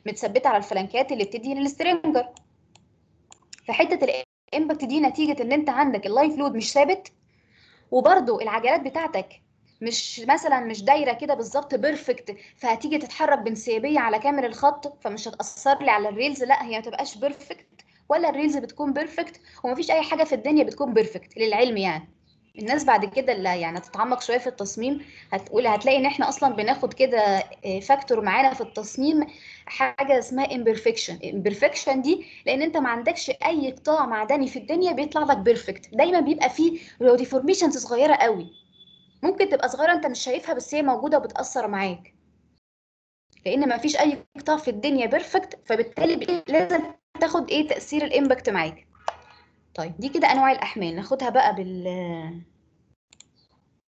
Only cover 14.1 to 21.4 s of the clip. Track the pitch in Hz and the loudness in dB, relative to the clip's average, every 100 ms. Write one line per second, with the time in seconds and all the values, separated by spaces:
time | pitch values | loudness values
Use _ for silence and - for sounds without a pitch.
14.1 | 214 269 285 240 226 277 294 285 - 226 | 0 0 0 -2 2 2 2 -4 -10 -8
15.1 | 208 226 - 208 - 269 277 277 214 208 | -8 -6 -6 -6 -2 2 2 4 2 2
16.1 | 202 277 269 247 277 240 220 214 - 285 | -2 -2 -2 2 2 2 -6 -6 -8 -8
17.1 | 208 269 277 - - _ _ _ _ - | -6 -6 -6 -12 -18 _ _ _ _ -2
18.1 | 302 330 285 302 285 233 - 294 277 330 | 0 0 0 0 -2 -4 -6 -4 -2 -4
19.1 | - 330 - _ - 240 262 330 320 302 | -6 -8 -12 _ -10 -6 -4 2 2 2
20.1 | 311 311 254 277 302 - - 285 220 220 | 0 0 0 2 4 4 0 0 2 2
21.1 | 185 - - | -2 -14 -4